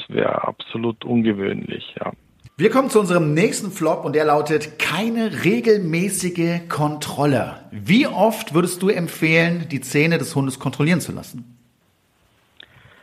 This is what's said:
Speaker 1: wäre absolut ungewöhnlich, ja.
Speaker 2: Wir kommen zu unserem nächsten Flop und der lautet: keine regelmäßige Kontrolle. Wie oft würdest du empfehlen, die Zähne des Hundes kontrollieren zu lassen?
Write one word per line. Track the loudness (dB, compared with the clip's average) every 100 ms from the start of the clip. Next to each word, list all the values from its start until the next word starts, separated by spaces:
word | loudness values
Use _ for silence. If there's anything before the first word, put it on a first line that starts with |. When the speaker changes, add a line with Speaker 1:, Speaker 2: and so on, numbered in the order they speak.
| -4
Speaker 1:
wäre | -2 0 0 -4
absolut | -8 -10 -6 -4 -4
ungewöhnlich, | -2 2 2 0 -2 -4 -6 -10 -12 -10
ja. | -10 -12 _ _ -18 0
Speaker 2:
Wir | 2
kommen | 4 4
zu | 4
unserem | 4 2 2
nächsten | 2 2 0 -8
Flop | -2 -2 0
und | 0 0
der |
lautet: | 4 2 2 0 -2 -6
keine | -4 -2 -2 -2 -2 0
regelmäßige | 0 2 4 2 2 0 0 -2 -4 0 0 0 -4
Kontrolle. | -2 -2 -2 -8 0 2 2 0 -8 -16
Wie | -8 2 4 4
oft | 2 2 0 -2
würdest | 0 0 0
du | 0
empfehlen, | 0 -2 -2 2 4 2 0 -4
die | -6
Zähne | -2 2 2 2
des | 0
Hundes | -2 -2 -2
kontrollieren | -6 0 2 2
zu | -2
lassen? | -10 -12 -16 -18 -20 _ _ _ _ _ _ _ _ _ _ -20 _ -20 _